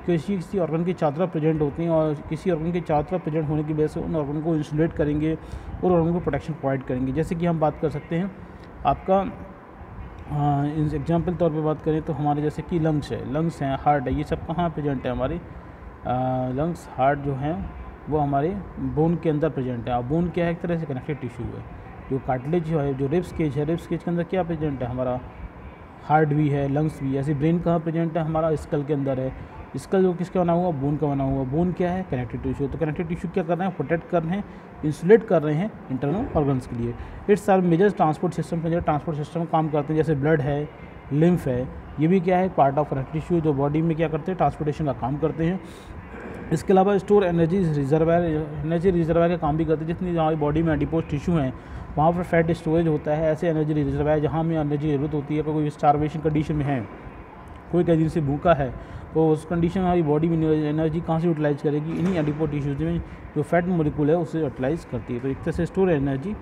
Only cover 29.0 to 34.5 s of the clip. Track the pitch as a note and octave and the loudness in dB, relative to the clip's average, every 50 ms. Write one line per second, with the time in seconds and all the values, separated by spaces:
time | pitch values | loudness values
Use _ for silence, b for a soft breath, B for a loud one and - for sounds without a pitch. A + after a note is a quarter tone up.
29 | C#3 C#3 C3+ C3 C3 C3 - B B B B B B - - C#3 - - G3+ F#3+ | 0 0 0 -2 -2 -4 -6 B B B B B B -10 -10 -10 -4 0 2 4
30 | F#3 F#3 E3+ E3+ F3 - - F#3+ F3 E3+ E3+ F3 F3+ F3+ D#3+ C3 C3+ C#3+ D3+ C#3+ | 4 4 2 0 -4 -2 0 2 2 4 2 2 2 0 0 0 0 0 0 0
31 | D#3 C#3+ C#3 C#3 C3+ C3+ C3+ C3+ C3 B2+ C#3 E3 F3+ F3+ E3 - F3+ F3 F3+ F#3+ | 0 0 0 0 0 0 0 0 -2 0 0 0 0 0 0 0 0 0 -2 -2
32 | F#3 - - B2 B2 A2+ C3 B2 - - - - C#3+ C3 - C#3+ D#3+ D3+ D3 F3+ | -4 -4 -4 -4 -4 -4 -6 -4 -4 -4 -2 -2 -2 -4 -2 -2 -2 -2 -2 -2
33 | F3 D#3+ F3 - - E3+ - G3 E3 D#3+ F3+ E3 F#3+ F#3 F#3 - C#3 B2+ E3+ E3 | -4 -4 -4 -6 -6 -4 -2 -2 0 0 0 0 -2 -2 -2 -4 -2 -2 -2 -2
34 | - - - E3+ E3 D#3+ F#3 G#3 - B | -2 0 0 0 0 0 -2 -4 -4 B